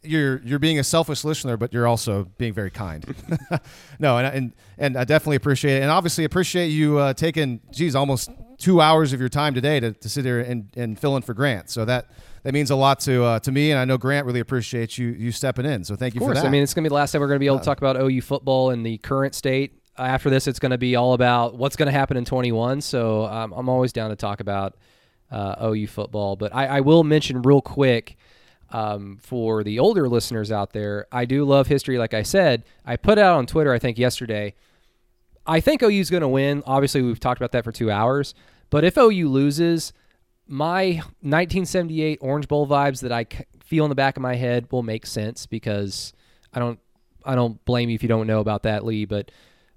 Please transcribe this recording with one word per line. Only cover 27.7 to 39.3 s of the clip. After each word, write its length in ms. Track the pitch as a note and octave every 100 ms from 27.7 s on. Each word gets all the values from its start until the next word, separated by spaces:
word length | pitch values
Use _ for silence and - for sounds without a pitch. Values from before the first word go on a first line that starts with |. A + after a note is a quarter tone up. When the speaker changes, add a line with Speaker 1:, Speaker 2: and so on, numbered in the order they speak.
| - C3+ A#2 - - _ _ _ _ _
Speaker 2:
um, 480 | A2+ G#2+ G#2 G2+ G2
for 440 | - B2+ A2+ A2
the 140 | G#2 G#2+
older 300 | E3 G#3+ C3+
listeners 440 | A#2 - A#2 G#2
out 200 | G#2+ G2+
there, 340 | G#2 G#2 G#2 -
I 140 | B2
do 200 | B2 C3+
love 220 | C#3+ C#3 C3+
history. 320 | C#3 - B2+
Like 160 | A2+
I 80 | A2+
said, 420 | G#2 G3 F3 A#2 - _
I 120 | - A#2+
put 220 | - G#3
out 200 | G3 E3
on 80 | C3+
Twitter, 260 | D#3+ D3+
I 60 | A#2+
think 200 | B2+ A2+
yesterday, 560 | B2 - A#2 G#2+ G#2 - _ _ _ _ _ _ _ _ -
I 140 | D#3+
think 220 | G#3+ D4+
O 60 | A3+
U's 220 | G3+ F#3
gonna 180 | F3 C#3+
win. 340 | C3+ C#3 C#3+ C#3+
Obviously, 360 | C3+ C#3 C#3+
we've 160 | B2 A2
talked 220 | C3 B2
about 120 | B2
that 120 | B2
for 80 | A#2
two 180 | A2 A2+
hours. 440 | G2+ A2+ C#3 C#3 - _ _ _
But 140 | D3
if 120 | E3+ D4+
O 100 | A#3
U 200 | G3
loses, 640 | D#3